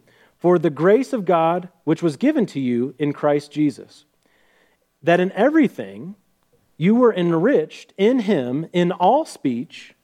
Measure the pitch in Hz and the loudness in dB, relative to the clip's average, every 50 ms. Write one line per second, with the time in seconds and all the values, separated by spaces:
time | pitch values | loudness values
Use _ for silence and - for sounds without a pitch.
0 | _ _ _ _ _ _ _ _ - 175 180 170 156 170 139 135 160 190 208 262 | _ _ _ _ _ _ _ _ 0 2 2 2 2 -2 -2 0 2 4 4 4
1 | 262 - 269 226 185 190 175 165 165 165 175 180 180 - _ _ - 147 160 - | 2 -2 -6 -6 -2 0 0 2 2 0 0 -2 -6 -10 _ _ -2 -2 -2 0
2 | 170 165 139 - 226 285 311 294 202 147 - 139 131 123 120 117 123 139 135 - | 0 -4 -2 0 -2 0 0 0 -2 -2 -4 -6 -4 -2 -2 -2 -2 -4 -4 -4
3 | 151 147 139 - - 147 147 147 - - - 147 151 147 - - 98 - - - | -4 -4 -4 -2 0 0 0 0 -2 -6 -4 -2 -2 -2 -2 -6 -18 -20 -20 -20
4 | _ _ _ _ _ _ _ _ _ _ _ _ _ _ _ _ _ _ _ _ | _ _ _ _ _ _ _ _ _ _ _ _ _ _ _ _ _ _ _ _
5 | - 160 175 175 185 190 - 185 220 294 311 320 269 - - - 110 95 98 104 | 0 2 2 2 2 -2 -2 0 0 2 4 2 2 2 -2 -6 -14 -14 -14 -16
6 | 139 185 208 _ _ _ _ _ _ _ _ _ _ _ _ - 156 190 226 247 | -16 -18 -18 _ _ _ _ _ _ _ _ _ _ _ _ -2 0 2 2 4
7 | 254 226 190 180 170 170 170 160 175 254 285 175 156 - - - - _ - - | 4 2 2 2 -2 0 0 0 0 2 0 0 -2 -4 -10 -20 -20 _ -4 0
8 | 196 226 262 254 202 202 202 147 123 123 127 147 165 - - 175 175 175 185 - | 0 2 2 2 0 0 0 0 0 -2 -4 -6 -6 -4 -2 0 0 0 0 0
9 | 180 190 247 302 320 - - - - 139 120 117 143 - - - - - _ _ | 0 2 2 0 -2 -4 -12 -6 -4 -4 -4 -4 -8 -12 -16 -20 -20 -20 _ _